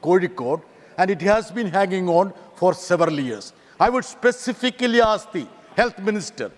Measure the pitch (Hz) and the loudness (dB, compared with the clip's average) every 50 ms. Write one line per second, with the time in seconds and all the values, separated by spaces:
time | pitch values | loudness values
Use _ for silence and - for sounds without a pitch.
0 | - 151 180 185 180 175 - - 123 123 147 160 - _ _ - - - - - | 2 4 2 2 2 0 -6 -6 -4 -4 -4 -4 -6 _ _ -20 -20 -16 -2 -2
1 | 185 190 196 156 165 196 208 220 214 - 180 233 233 190 160 190 202 185 185 190 | 0 0 0 0 2 2 2 2 0 -4 -6 -6 -6 -2 0 0 0 0 0 -2
2 | 185 175 165 170 196 196 185 - - - - - 170 185 175 - - - 180 160 | 0 2 2 2 2 0 -4 -14 -20 -20 -6 0 0 0 0 0 -2 -2 2 2
3 | 170 170 156 143 135 127 110 104 - - _ _ _ _ - _ 170 226 247 254 | 2 0 0 -2 -4 -4 -6 -8 -12 -18 _ _ _ _ 0 _ 2 2 2 0
4 | - - - - - 240 240 - - 247 226 - - 254 - - 247 240 226 240 | -4 -6 -14 0 0 0 0 0 -6 -6 -6 -2 -2 -4 -2 0 -2 2 4 4
5 | 233 220 214 196 - - - 175 123 - - - - - - - 233 240 - - | 4 4 2 -2 -4 -8 -8 -8 -8 -8 -16 -20 -20 -6 -2 -2 -2 -2 -2 -6
6 | 190 214 208 214 165 - - - 120 98 - | -4 -4 -4 -4 -6 -8 -8 -10 -10 -10 -10